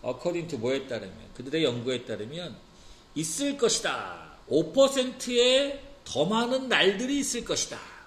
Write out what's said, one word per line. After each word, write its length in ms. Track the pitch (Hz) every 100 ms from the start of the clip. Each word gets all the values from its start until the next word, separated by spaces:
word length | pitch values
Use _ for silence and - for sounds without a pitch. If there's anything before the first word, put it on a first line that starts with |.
| 113
According 420 | 131 175 175 165
to 120 | 139
뭐에 280 | 117 135 135
따르면, 460 | 117 98 90 -
그들의 300 | - 127 160 151
연구에 400 | 120 117 123 120
따르면 500 | 104 107 160 170 104 - - - - - -
있을 420 | 160 - 285 277
것이다. 800 | 233 - 175 127 98 - - - -
오 240 | 147 -
퍼센트의 1120 | 262 269 262 254 - - 240 247 262 277 277 - - -
더 200 | 127 160
많은 440 | 220 240 262 262
날들이 500 | 180 175 202 254 285
있을 240 | 254 240
것이다. 340 | - 151 - - - -